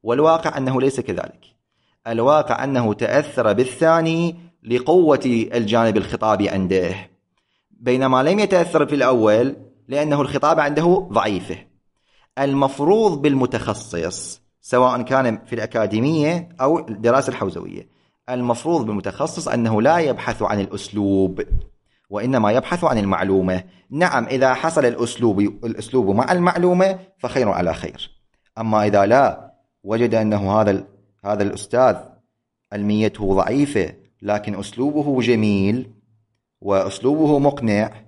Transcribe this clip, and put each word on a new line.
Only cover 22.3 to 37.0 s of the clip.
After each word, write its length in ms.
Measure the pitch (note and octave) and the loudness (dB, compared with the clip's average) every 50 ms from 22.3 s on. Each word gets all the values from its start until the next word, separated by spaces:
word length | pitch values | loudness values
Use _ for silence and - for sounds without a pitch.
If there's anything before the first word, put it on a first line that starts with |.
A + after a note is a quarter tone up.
| C3+ B2 G#2+ G#2 | 0 2 2 2
يبحث 320 | A2 B2+ - - - F3 E3+ | 2 0 0 -2 -4 -2 0
عن 140 | D3+ B2+ A2 | 0 0 0
المعلومة. 640 | G2+ G2 F#2+ E2 F#2 G2 G2 F#2+ F2+ F#2 F#2 F#2 F2+ - _ _ _ _ | 0 0 0 0 0 0 2 2 2 0 -2 -4 -6 -10 _ _ _ _
نعم، 340 | B2+ D3+ F3+ F#3 - B2+ A#2 | -2 -2 -2 0 0 -2 -2
إذا 300 | - C3 B2+ C3+ C3 B2+ | -2 0 0 2 2 2
حصل 300 | - - E3 E3+ D#3+ C3+ | 0 -2 0 0 2 2
الأسلوب، 560 | A#2+ A#2+ - A#2+ A2+ - - A#2+ A2+ G2 G2 | 2 0 0 -4 -6 -2 0 0 0 2 2
الأسلوب 680 | G2+ G2+ - - - A#2 G#2+ - A2 - - C3 G#2+ G3 | 0 0 -2 -6 -8 -8 -8 -8 -10 -2 0 0 2 2
مع 220 | G2+ A2 B2+ - | 0 0 2 0
المعلومة 680 | F#3 F3+ F3 F3+ F3 F3 F3 F3+ F3+ F3 F#3 G3 F#3+ F#3 - _ _ _ | 0 2 2 0 0 2 0 2 2 2 2 0 0 -4 -10 _ _ _
فخير 300 | - A#2+ - C3+ B2 G#2 | -10 -4 -2 0 0 0
على 260 | F2 - F2+ E2 D#2+ | 0 0 -2 -2 -4
خير، 460 | - - E2 - - - - - _ _ _ _ _ _ _ _ A2+ | -4 -8 -12 -12 -14 -18 -18 -18 _ _ _ _ _ _ _ _ -8
أما 280 | A2+ A2+ G#2+ G#2+ G#2 | -4 0 0 2 2
إذا 200 | G#2 G2+ G2+ G2 | 4 4 4 4
لا، 480 | G2+ A#2 C#3 C#3 G#2 E2+ - - - _ _ _ _ _ _ _ | 6 6 4 4 2 0 -4 -14 -20 _ _ _ _ _ _ _
وجد 300 | G2 A2 A2+ A#2+ A#2 A2 | -4 0 0 0 2 2
أنه 460 | A2+ A2 G#2+ G#2 G2+ G2+ F#2+ G2+ A2 | 0 2 2 0 0 0 0 2 2
هذا 100 | G#2+ G#2 | 2 2
ال-، 160 | G2 G2 - - _ _ _ _ _ _ - | 0 0 -4 -10 _ _ _ _ _ _ -6
هذا 180 | G2+ G#2+ G#2 | -6 -2 -2
الأستاذ 540 | G2+ G2+ G2 - - - - A#2+ B2+ A#2+ G2 - - - - _ _ _ _ _ _ _ _ _ _ _ | -2 -4 -4 -8 -8 -4 0 2 4 2 2 0 -8 -20 -20 _ _ _ _ _ _ _ _ _ _ _
علميته 640 | G#2 G#2 G2+ G#2 G#2+ G#2+ A2 G#2 - - G#2 F#2+ F#2+ | -8 -4 -2 0 0 2 0 0 -2 -2 -2 0 2
ضعيفة 600 | F#2+ F2 - A#2 C#3+ D3 C#3 - G#2 F2 - - - _ _ _ _ | 2 2 0 0 0 0 0 0 -2 -2 -2 -6 -16 _ _ _ _
لكن 360 | G#2 G2+ G#2 G#2 - A2 G2+ G2 | -4 -4 -4 -2 -2 -6 -8 -8
أسلوبه 600 | G2+ - - A#2+ C3 D3 D3 D3+ C#3+ D3 C3+ B2+ | -8 -10 -6 -4 -4 -2 -2 -2 -2 0 0 0
جميل 720 | A#2 A#2 A#2+ A2 A2 G#2+ G2+ G2 F#2+ G2+ A2 B2+ B2+ - - _ _ _ _ _ _ _ _ _ _ _ _ _ | 2 2 2 2 2 2 2 2 0 0 -2 -2 -6 -10 -20 _ _ _ _ _ _ _ _ _ _ _ _ _
وأسلوبه 800 | - G2 G2 F#2+ F#2+ G2 - - | -4 -2 0 0 0 -2 -6 -2